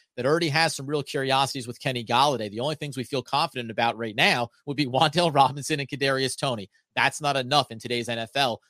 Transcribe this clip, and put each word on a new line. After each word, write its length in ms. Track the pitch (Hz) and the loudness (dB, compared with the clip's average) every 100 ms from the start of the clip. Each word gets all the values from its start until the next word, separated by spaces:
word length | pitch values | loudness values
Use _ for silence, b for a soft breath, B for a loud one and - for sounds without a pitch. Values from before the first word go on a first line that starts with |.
| b - | b -4
that 80 | |
already 240 | 123 165 170 | 0 2 2
has 260 | 147 165 | 2 2
some 120 | - 139 | 0 -4
real 160 | 151 | -4
curiosities 640 | 139 143 135 135 135 139 117 | -2 -2 0 2 0 -2 -10
with 120 | 117 | -6
Kenny 240 | 139 123 | -4 -4
Golladay. 480 | 117 120 143 127 107 | 0 4 4 2 -4
The 100 | 104 | -4
only 160 | 139 156 | -4 -4
things 200 | 147 135 | -6 -8
we 80 | |
feel 180 | 120 135 | -4 -4
confident 480 | - 143 165 127 117 | -2 -2 -2 -4 -6
about 280 | 107 117 110 | 0 0 0
right 180 | 113 107 | -4 2
now 320 | 180 147 120 b | 2 2 -2 b
would 140 | - 135 | -8 -4
be 80 | 139 | -2
<laughs> 0 | |
Wan'Dale 480 | 131 156 151 175 | 2 2 4 2
Robinson 440 | 143 131 143 131 151 | 6 4 2 -4 -4
and 100 | 139 | -4
Kadarius 480 | 127 139 135 131 - | -2 0 0 -2 -2
Toney. 320 | 143 117 95 _ _ - | -4 -4 -8 _ _ 0
That's 240 | 127 - | 2 2
not 160 | 147 139 | -2 -2
enough 340 | 127 147 131 | 2 0 0
in 80 | 113 | -4
today's 300 | 120 120 113 | -4 -4 -2
N 100 | 117 | -6
F 120 | 113 | -4
L 280 | 143 135 110 _ | -2 0 -2 _